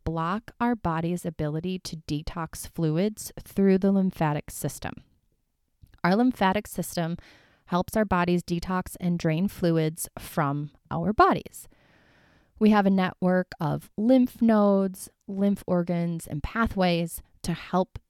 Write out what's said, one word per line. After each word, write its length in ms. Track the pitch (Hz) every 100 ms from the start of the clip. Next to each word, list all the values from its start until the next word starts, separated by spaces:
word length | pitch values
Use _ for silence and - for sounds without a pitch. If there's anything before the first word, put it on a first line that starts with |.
block 480 | - 165 165 202 - -
our 160 | 240 240
body's 500 | 175 160 165 175 -
ability 540 | 160 151 156 180 185
to 160 | - 160
detox 720 | - 147 160 - 160 - -
fluids 640 | - 165 156 208 214 - -
through 360 | - - 196 190
the 120 | 196
lymphatic 640 | 196 190 - 156 147 -
system. 500 | - 151 - - - - _ _ _ _ _ _ _ - _
Our 100 | 175
lymphatic 540 | 196 254 - 190 208 -
system 480 | - 170 - 165 170 - - _ _ -
helps 300 | 175 - 220
our 80 |
bodies 400 | 214 180 175 175
detox 500 | - 170 - 185 - -
and 180 | 175 175
drain 300 | 165 156 202
fluids 600 | - 175 165 156 160 - -
from 540 | - - 143 143 147 _ -
our 200 | 147 170
bodies. 540 | 214 370 220 - - - _ _ _ _ _ _ _ _ -
We 120 | 214
have 160 | 214 196
a 40 |
network 640 | 190 185 - 180 185 180 -
of 300 | 156 147 - -
lymph 440 | 220 262 254 -
nodes, 680 | 226 214 208 196 196 185 - _ -
lymph 380 | 196 202 196 -
organs, 600 | 180 170 175 170 165 -
and 160 | 147
pathways 760 | - 220 226 196 185 170 170 - - _
to 100 | -
help 460 | 170 - 180 185 - _